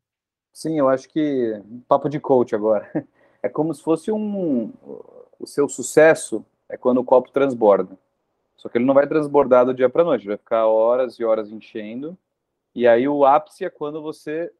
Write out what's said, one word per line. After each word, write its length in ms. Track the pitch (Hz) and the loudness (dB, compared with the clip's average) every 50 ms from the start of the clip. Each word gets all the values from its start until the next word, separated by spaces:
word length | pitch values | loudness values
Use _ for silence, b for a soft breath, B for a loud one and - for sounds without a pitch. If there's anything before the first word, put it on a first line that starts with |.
| _ _ _ _ _ _ _ _ _ _ | _ _ _ _ _ _ _ _ _ _
Sim, 280 | _ - - 160 160 151 | _ -10 -8 -6 -2 0
eu 100 | 135 131 | 2 2
acho 180 | 135 131 - | 2 0 -2
que, 540 | - - 156 151 147 139 127 120 113 107 104 98 104 117 123 - | -6 -4 -4 -2 -2 -2 -2 -2 -4 -4 -6 -10 -16 -20 -12 -4
papo 220 | - 143 139 - 147 | 0 0 0 0 -2
de 100 | 143 147 | -6 -4
coach 360 | - - 135 123 120 - 117 | 0 2 2 2 2 0 -2
agora, 340 | 104 104 110 107 101 - - | -2 0 0 0 0 -2 -6
<laughs> 520 | - 156 - _ _ _ _ _ _ _ - | -8 -10 -10 _ _ _ _ _ _ _ -8
é 60 | - | -6
como 240 | - - 156 165 151 | -4 -4 -4 -4 -6
se 100 | - - | -6 -4
fosse 280 | 156 165 160 - 226 | -4 -4 -2 -2 -4
um, 640 | 214 214 214 208 202 196 180 160 135 120 107 95 - - 67 69 67 - - _ - - - _ _ - | -6 -4 -6 -6 -6 -4 -4 -2 -2 -2 -4 -6 -10 -18 _ -20 -18 -18 -20 _ -20 -20 -20 _ _ -18
o 60 | - | -18
seu 240 | - - 143 143 135 | -8 -4 -2 -2 -2
sucesso 760 | - - 117 - - 196 196 165 151 - - - 113 107 - _ _ _ _ | -4 -8 -10 0 4 6 6 6 4 2 -2 -8 -10 -10 -10 _ _ _ _
é 100 | - - | -18 -12
quando 220 | - - 127 123 127 | -6 -2 0 0 0
o 40 | 123 | 2
copo 260 | - 131 127 127 - | 4 4 2 2 2
transborda. 640 | - - 131 139 123 117 110 104 98 95 92 92 95 - _ _ _ _ _ _ _ _ _ _ _ | -2 -2 -2 -2 0 2 2 4 4 2 0 -4 -12 -20 _ _ _ _ _ _ _ _ _ _ _
Só 140 | _ - - | _ -10 -6
que 80 | - | -4
ele 80 | 120 123 | -2 0
não 80 | 135 135 | 2 2
vai 140 | 139 143 | 2 2
transbordar 580 | 143 156 156 147 143 143 143 139 123 127 123 123 | 2 0 -2 -2 0 2 2 4 4 4 4 4
do 80 | 131 131 | 2 2
dia 160 | 127 127 123 | 0 0 0
pra 140 | - 160 170 | 2 0 0
noite, 240 | 175 - 107 98 | 0 0 -2 -4
vai 100 | 101 104 | -6 -10
ficar 300 | - _ - 117 113 113 | -10 _ -4 -2 0 2
horas 480 | 110 110 110 110 117 123 127 131 117 113 | 2 2 2 2 2 0 0 -2 -4 -6
e 80 | - 117 | -4 -2
horas 280 | 113 110 110 107 104 | -2 -2 -2 -4 -6
enchendo, 640 | 110 107 - - - 113 104 107 113 127 143 160 185 - _ _ _ _ _ _ _ _ _ _ - | -12 -18 -18 -16 -14 -12 -12 -12 -12 -12 -12 -14 -14 -18 _ _ _ _ _ _ _ _ _ _ -4
e 140 | 117 120 | 2 4
aí 200 | 120 117 120 131 | 4 4 4 4
o 180 | 143 147 143 139 | 0 0 2 4
ápice 400 | 135 139 151 151 - _ - 190 | 4 4 2 0 -4 _ -12 -12
é 40 | 175 | -12
quando 320 | - - 151 147 151 160 | -10 -10 -12 -10 -10 -10
você, 500 | 151 156 147 - - 156 151 160 170 - - | -12 -14 -14 -14 -12 -10 -8 -8 -8 -10 -12